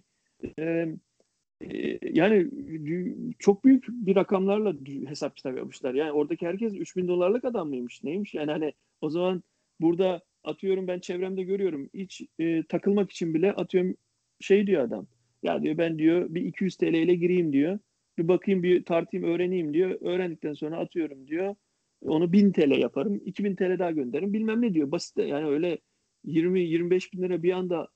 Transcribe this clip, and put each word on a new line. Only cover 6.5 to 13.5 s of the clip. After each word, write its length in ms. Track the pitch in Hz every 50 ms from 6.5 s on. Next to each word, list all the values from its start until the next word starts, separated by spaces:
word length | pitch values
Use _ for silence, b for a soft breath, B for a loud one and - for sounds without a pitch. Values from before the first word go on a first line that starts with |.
| 185 196 233 220 202
üç 220 | - 349 - -
bin 120 | 185 180
dolarlık 380 | 175 180 180 175 185 226 254 285
adam 240 | 254 233 202 165 147
mıymış, 340 | 135 123 123 117 - - -
neymiş? 300 | 139 165 208 202 - -
Yani 180 | 165 147 151
hani 220 | 151 151 160 - - _ _ _ _ _
o 80 | 156 151
zaman 340 | 156 175 180 185 185 165 - _ _ _ _ _ _ -
burada 400 | 156 165 170 170 190 185 180 170 - _ _ _ -
atıyorum 440 | 160 151 - 202 190 190 190 185
ben 120 | 180 180 180
çevremde 440 | - - 180 180 185 190 190 190 185
görüyorum. 460 | 180 196 196 196 175 156 139 139 - -
Hiç, 280 | 196 190 - - - - - _ -
e, 240 | 165 165 165 160 156
takılmak 480 | - - 165 - 196 202 208 190 -
için 220 | - - 180 165 156
bile 200 | 156 185 202